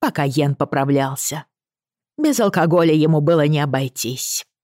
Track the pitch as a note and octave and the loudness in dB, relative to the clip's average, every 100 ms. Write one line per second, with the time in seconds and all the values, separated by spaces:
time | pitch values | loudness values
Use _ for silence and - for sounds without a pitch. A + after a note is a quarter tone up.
0 | D4+ - C#3 C3 C#3+ C#3 C#3+ C#3 C#3 C#3 | -6 -2 -2 0 0 0 -2 -2 0 0
1 | C3+ C#3 - D3+ - _ _ _ _ _ | 0 -4 -8 -10 -14 _ _ _ _ _
2 | _ - D4+ B3 G3+ F#3 D#3+ F3 E3 D#3 | _ -4 0 2 0 2 2 4 4 4
3 | D#3 D#3 D3 E3 D3 D3+ C#3+ C3 C3+ - | 2 2 2 2 2 0 0 -2 -4 -6
4 | A2+ B2+ - - - _ | -8 -8 -8 -8 -12 _